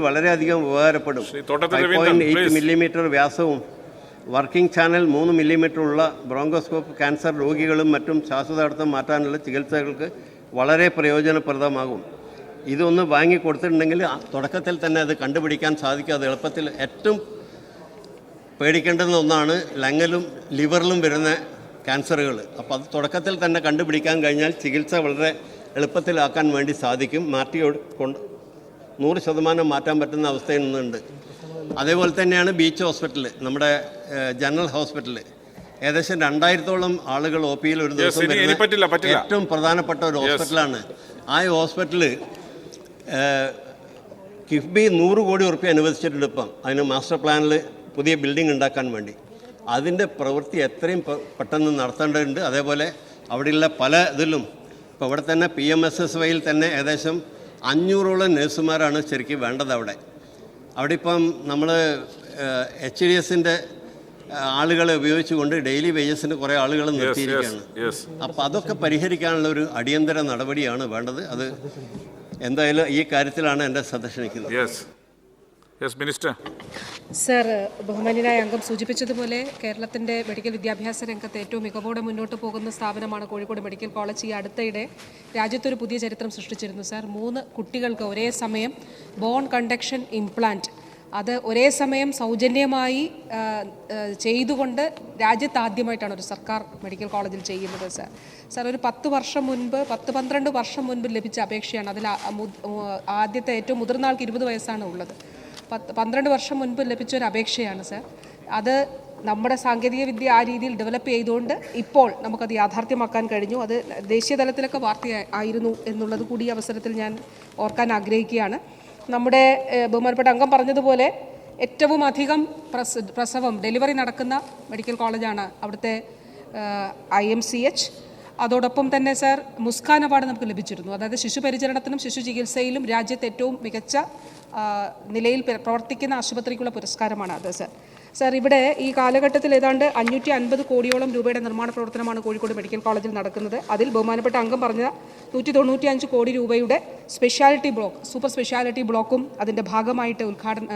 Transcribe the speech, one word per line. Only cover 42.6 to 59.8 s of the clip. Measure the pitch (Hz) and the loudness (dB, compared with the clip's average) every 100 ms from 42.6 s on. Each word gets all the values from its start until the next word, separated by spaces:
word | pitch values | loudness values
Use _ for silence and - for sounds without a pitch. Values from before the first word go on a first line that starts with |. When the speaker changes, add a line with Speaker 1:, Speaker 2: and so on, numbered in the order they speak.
| - - - - - 135 | -18 -20 -20 -20 -6 0
Speaker 1:
ഏഹ്, | 139 139 135 - - - - - - - - - - | 2 2 -2 -6 -16 -20 -20 -20 -20 -20 -20 -20 -2
കിഫ്ബി | 151 151 185 214 170 | -2 2 4 4 6
നൂറ് | 175 208 202 | 4 4 4
കോടി | 190 190 | 4 2
ഉറുപ്പിക | 160 185 156 | 2 4 4
അനുവദിച്ചിട്ടുണ്ട് | 156 147 165 143 139 | 4 2 -4 -2 -2
ഇപ്പം | 135 107 - 131 | -2 -6 -8 -4
അതിന് | 135 143 | 0 0
മാസ്റ്റർ | 131 123 160 | 0 -2 0
പ്ലാനിൽ | 151 151 151 151 156 - - - | 2 4 4 2 0 -10 -10 -2
പുതിയ | 147 160 | 0 2
ബിൽഡിംഗ് | 139 143 160 143 | 0 0 2 2
ഉണ്ടാക്കാൻ | 135 135 127 113 | 2 0 -4 -6
വേണ്ടി. | 104 104 - - - - 113 123 | -8 -14 -20 -20 -20 -14 -4 -2
അതിൻ്റെ | 151 180 202 - | 0 0 0 -2
പ്രവൃത്തി | 139 139 143 160 135 | -2 -2 -2 -2 -2
എത്രയും | - 170 180 - | -2 -2 -2 -4
പെ-, | 147 - - | -6 -8 -10
പെട്ടെന്ന് | 135 156 151 143 | -4 0 2 2
നടത്തേണ്ടതുണ്ട്. | 127 120 151 147 143 139 131 | -2 0 0 0 0 -2 0
അതേപോലെ | 135 143 147 160 160 - - - | 0 0 0 -2 -4 -16 -20 -8
അവിടെയുള്ള | 123 143 151 160 156 | -2 0 4 2 2
പല | 131 160 175 | 4 6 4
ഇതിലും, | 139 160 156 - - - - - | 2 0 0 -4 -12 -20 -20 -20
ഇപ്പോൾ | - 131 | -6 -2
ഇവിടെ | 147 147 | -2 2
തന്നെ | 160 175 170 | 2 2 2
പി | 143 160 | 2 4
എം | 165 | 4
എസ് | - 175 | 2 -2
എസ് | 165 | 0
വൈയിൽ | 165 165 156 | 2 2 2
തന്നെ | 151 160 147 | 2 2 2
ഏകദേശം | 139 151 160 170 160 - - - 123 | 0 0 -2 -4 -6 -16 -20 -6 0
അഞ്ഞൂറോളം | 147 185 196 190 185 185 151 | 2 4 4 2 2 4 4
നഴ്സുമാരാണ് | 151 147 160 156 151 147 151 | 2 0 0 2 2 0 -2
ശരിക്കും | 135 143 147 120 | -4 -4 -2 -2
വേണ്ടത് | 131 139 | -2 -2
അവിടെ. | 123 | -2